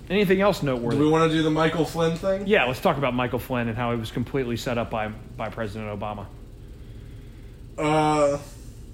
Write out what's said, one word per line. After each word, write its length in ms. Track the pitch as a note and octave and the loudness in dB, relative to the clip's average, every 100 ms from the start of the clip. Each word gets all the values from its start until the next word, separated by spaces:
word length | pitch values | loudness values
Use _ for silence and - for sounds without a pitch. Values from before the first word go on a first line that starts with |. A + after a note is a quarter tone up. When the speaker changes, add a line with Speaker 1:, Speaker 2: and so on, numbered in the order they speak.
| - | -2
Speaker 1:
anything 300 | G3 F#3+ F#3+ | 2 4 6
else 240 | G3+ F3+ | 4 4
noteworthy? 340 | C#3+ B2+ A#2 A#2 | 0 0 2 4
Speaker 2:
Do 60 | |
we 60 | D3+ | 6
wanna 200 | D#3+ D#3+ | 6 6
do 140 | D#3+ | 4
the 80 | D#3 | 4
Michael 320 | D#3 D#3+ E3 | 4 4 2
Flynn 320 | D3 D#3+ E3 E3 | 0 0 0 0
thing? 320 | F#3+ F#3+ G3+ | 0 0 4
Speaker 1:
Yeah, 180 | G3+ B2+ | 4 4
let's 140 | B2+ | 2
talk 180 | F#3+ C#3 | 2 2
about 160 | C3 | 2
Michael 260 | B2 B2 B2 | 0 0 -2
Flynn 280 | - B2+ A#2 | -2 -2 -2
and 80 | A2 | -2
how 160 | A#2+ | -2
he 80 | A#2 | -2
was 120 | A2 | -2
completely 440 | C3 A#2 C#3 A#2+ A#2 | -4 -2 -2 -2 -2
set 220 | C3+ A#2 | -2 -2
up 120 | A2 | -2
by, 200 | A2+ G#2+ G#2+ - - | -2 -4 -6 -12 -8
by 140 | A2 | -6
President 500 | A#2 A2 A2 G#2+ G#2 | -4 -6 -6 -6 -6
Obama. 260 | G#2+ G#2 G2 - - - - - - - - - - - - - - - | -6 -8 -10 -14 -16 -16 -16 -16 -16 -16 -16 -16 -16 -16 -18 -18 -14 -4
Speaker 2:
Uh, 600 | D3+ D#3 D3+ D3+ C#3+ C#3+ - - - - - | 2 4 4 4 4 2 -6 -16 -16 -16 -16